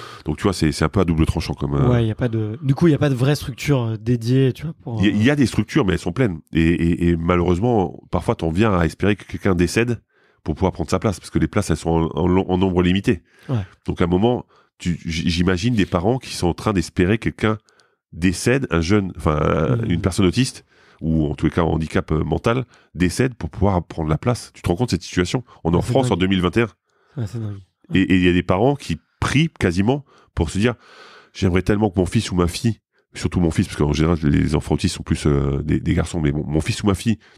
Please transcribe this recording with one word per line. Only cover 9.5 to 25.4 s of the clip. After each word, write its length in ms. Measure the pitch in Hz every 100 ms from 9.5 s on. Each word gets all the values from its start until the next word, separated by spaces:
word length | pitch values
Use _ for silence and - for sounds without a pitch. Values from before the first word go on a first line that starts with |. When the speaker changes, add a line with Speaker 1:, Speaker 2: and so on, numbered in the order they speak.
| 87
Speaker 1:
décède 440 | 87 113 120 117 _ _ _ _
pour 100 | -
pouvoir 160 | 76 95
prendre 180 | - 82
sa 100 | 87
place, 180 | 110 90
parce 120 | -
que 100 | -
les 80 | 82
places, 220 | 107 -
elles 60 | 78
sont 140 | 82 82 80
en, 140 | 71 90
en, 80 | 92 87
en 100 | 92
nombre 220 | 95 90
limité. 440 | 90 95 123 90 _ _ -
Speaker 2:
Ouais. 80 | 123 92 _ -
Speaker 1:
Donc 140 | -
à 20 |
un 20 | 87
moment, 400 | 90 117 117 - _ _ _
tu, 220 | 90 80
j-, 240 | - 80 85
j'imagine 460 | 82 90 90 117
des 120 | 113 -
parents 320 | 90 98 131
qui 160 | - -
sont 100 | 85
en 80 |
train 200 | - 110
d'espérer 440 | 98 - - 90 113
que 60 | -
quelqu'un 280 | - 110 107 _ _ _ _ _
décède, 560 | 85 92 87 120 135 123
un 120 | 82
jeune, 300 | 82 104 92 82
enfin, 200 | 80 76
un, 360 | 80 82 80 123
Speaker 2:
Mhm. 120 | 113
Speaker 1:
une 100 | 87
personne 260 | 98 87 92
autiste, 380 | 113 131 - _ _ _ -
ou 260 | 78 80 76
en 80 |
tous 120 | 71 78
les 40 |
cas 120 | 90
en 100 | 82
handicap, 400 | 82 78 95 -
euh, 100 | 78
mental, 420 | 78 82 117 123 123 _ _
décède 400 | 76 87 - 127
pour 160 | 120 78
pouvoir 320 | - 98 90
prendre 240 | - - 78
la 80 | 78
place. 340 | 120 120 -
Tu 80 | -
te 60 | -
rends 80 | 90
compte 120 | 120
de 20 |
cette 100 | 87
situation ? 420 | - - 90 131